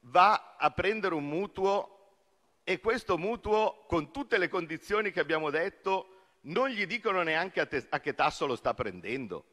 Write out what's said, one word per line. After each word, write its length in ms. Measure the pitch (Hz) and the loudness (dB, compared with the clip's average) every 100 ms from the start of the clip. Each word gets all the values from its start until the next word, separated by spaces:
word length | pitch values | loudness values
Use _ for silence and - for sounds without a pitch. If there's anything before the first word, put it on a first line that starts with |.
va 540 | 123 170 190 214 - - | 4 6 6 6 -2 -2
a 120 | 151 | 0
prendere 420 | 147 180 220 190 | 0 -2 0 -2
un 160 | 165 143 | -2 -4
mutuo 880 | 156 202 - 190 202 - - - _ _ _ _ _ - | -4 -6 -2 0 0 -4 -14 -20 _ _ _ _ _ -6
e 160 | 185 | -2
questo 360 | 214 240 - 175 | 0 -2 0 -2
mutuo, 680 | 185 233 208 214 214 - - | 0 -4 0 2 2 -2 -2
con 240 | 170 139 | -2 -2
tutte 260 | 269 277 214 | -8 0 0
le 120 | 170 | 2
condizioni 600 | 185 165 160 - 208 214 | -2 -4 -8 -2 -2 0
che 100 | 180 | -2
abbiamo 280 | 147 160 156 | 0 0 0
detto, 580 | 160 185 - 196 190 - - _ _ 135 | 0 -2 -4 -2 -2 -4 -20 _ _ -6
non 220 | 180 269 | 0 0
gli 180 | 220 190 | -2 -4
dicono 360 | 226 220 185 | -2 0 0
neanche 400 | 165 160 185 180 | 2 0 0 -2
a 40 | 147 | -2
te-, 200 | 147 - | -2 -4
a 140 | 143 | -4
che 140 | - - | -4 0
tasso 300 | 143 - 147 | 0 0 -4
lo 120 | 120 | -2
sta 160 | 131 | -2
prendendo? 720 | 117 110 90 90 127 117 85 - | -2 -4 -6 -8 -8 -6 -10 -12